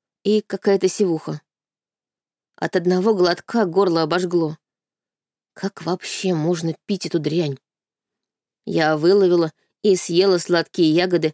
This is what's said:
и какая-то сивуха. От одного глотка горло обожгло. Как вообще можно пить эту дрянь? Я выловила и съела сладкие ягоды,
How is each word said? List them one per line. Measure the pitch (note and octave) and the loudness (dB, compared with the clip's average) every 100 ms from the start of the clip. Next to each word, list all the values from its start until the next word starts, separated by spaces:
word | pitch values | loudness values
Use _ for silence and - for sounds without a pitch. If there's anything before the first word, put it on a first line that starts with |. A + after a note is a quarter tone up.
| _ _ | _ _
и | G3 G#3+ | -2 0
какая-то | - G3 G#3 G3 F#3 | -2 -4 0 2 0
сивуха. | - F#3+ D#3+ - D3+ - _ _ _ _ _ _ _ _ _ _ _ | 0 -2 -2 -6 -12 -14 _ _ _ _ _ _ _ _ _ _ _
От | E3 F#3 | -4 -2
одного | F3 F#3 G#3 G#3 | 0 2 2 2
глотка | F3+ F3 - A#3 F#3+ | 2 0 -2 -2 0
горло | E3 F#3+ E3 | 2 2 2
обожгло. | D#3 F3 F3+ F3 D#3 D#3+ _ _ _ _ _ _ _ _ _ | 0 -2 0 -2 -2 -6 _ _ _ _ _ _ _ _ _
Как | - G3 - | -10 -10 -6
вообще | D#3+ F3+ - - F#3+ | -6 -6 -6 -6 -2
можно | E3+ D#3+ E3+ E3 D#3 - | 0 0 -2 -4 -6 -6
пить | G3 E3+ | -6 -4
эту | E3 | -4
дрянь? | D3+ E3+ D#3 C3 _ _ _ _ _ _ _ _ _ _ - | -2 -2 -2 -6 _ _ _ _ _ _ _ _ _ _ -6
Я | E3 D#3 D#3 | 0 0 2
выловила | E3 G3+ F#3+ F3 E3 - _ _ | 2 4 4 2 0 -4 _ _
и | G#3 F#3 | 0 0
съела | - E3+ G3 F3 | 0 0 2 2
сладкие | - E3+ D#3+ - D#3+ | 2 0 0 0 2
ягоды, | D#3+ F#3 F3 D#3 | 2 2 0 -2